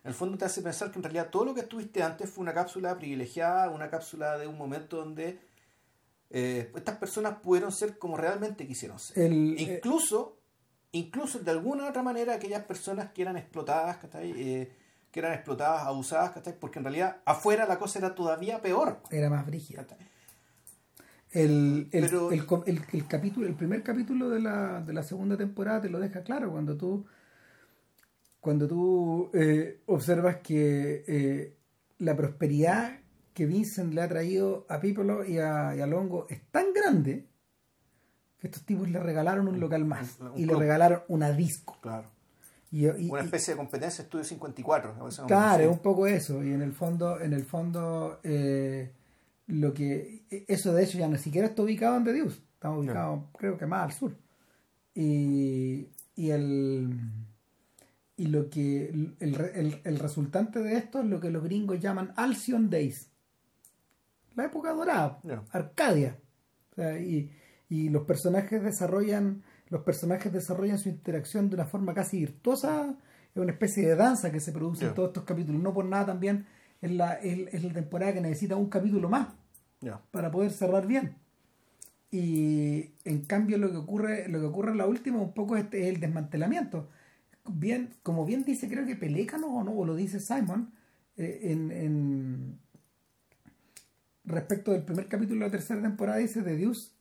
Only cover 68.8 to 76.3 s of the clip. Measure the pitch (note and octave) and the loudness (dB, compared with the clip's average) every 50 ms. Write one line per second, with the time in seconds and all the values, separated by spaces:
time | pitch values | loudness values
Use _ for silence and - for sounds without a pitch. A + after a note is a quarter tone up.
68.8 | F3+ E3+ F3+ G3 G#3 G#3+ G#3 G#3 G3+ G3 G3 G3 - - - - _ - E3+ D#3+ | 0 2 2 2 2 2 2 2 2 0 0 -2 -8 -18 -20 -20 _ -6 -4 -2
69.8 | - - D#3+ - - E3+ F3+ F#3 - G#3 F3 F#3 - - F3+ F3+ G3 G#3 G3+ G3 | 0 0 0 0 2 0 0 0 0 -2 -2 -2 -2 -2 -2 0 0 0 0 0
70.8 | - G3 E3 - - - E3 D#3 - - - G#3+ G3+ G3 F#3+ F3 D#3 D3+ - G3 | -2 -2 -4 -4 -4 -4 -4 -4 -4 -4 0 0 2 2 2 0 -2 -2 -2 -2
71.8 | G3 F#3+ E3 G3+ F#3 - - F#3 D#3 C3 - - - A#3+ C4 C4+ C4+ D4 D#4 D4+ | -2 0 0 -2 -2 -2 0 -2 -2 -2 -4 -2 0 0 2 2 2 0 0 0
72.8 | D4 C#4+ C4+ - - _ - - - _ _ F#3+ F3+ F3+ E3+ - A3 G3+ - G#3 | -2 -2 -6 -8 -12 _ -20 -20 -20 _ _ -2 -2 -2 0 0 0 0 2 2
73.8 | F3+ D#3+ D#3+ D#3+ G#3+ B3+ C4 G#3 - E3+ D3+ D#3 D3+ E3+ D3+ D#3 D#3 E3+ E3+ - | 4 4 6 6 6 6 6 2 0 -2 -2 -2 -4 -4 -4 -4 -4 -4 -2 -2
74.8 | E3+ D#3+ - - F#3 F3+ F#3 F3+ - - F3+ E3+ E3+ D3+ D3 D#3 F3+ G3 F#3 G3 | -2 -2 0 0 0 0 0 -4 -4 -4 -4 -2 -2 0 0 0 0 0 0 0
75.8 | F#3 F#3 F#3+ G3+ G3+ G3 F#3 F3+ F#3 G3 | -2 0 0 0 0 0 -2 -2 0 0